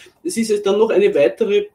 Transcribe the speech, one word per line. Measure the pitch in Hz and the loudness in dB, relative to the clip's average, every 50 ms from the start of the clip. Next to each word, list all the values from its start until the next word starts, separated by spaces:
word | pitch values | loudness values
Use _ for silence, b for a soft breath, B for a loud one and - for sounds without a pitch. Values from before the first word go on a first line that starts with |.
| B B B B - | B B B B -10
es | 175 180 | -8 -6
ist | 226 226 220 | -4 -2 -2
jetzt | 208 202 - | -2 -2 0
dann | 196 185 | 0 0
noch | 208 226 - | 0 2 2
eine | - 185 202 190 - | 2 2 2 2 2
weitere, | 143 - - - - 220 196 202 208 208 - | 2 2 2 0 -2 -2 0 0 -2 -2 -4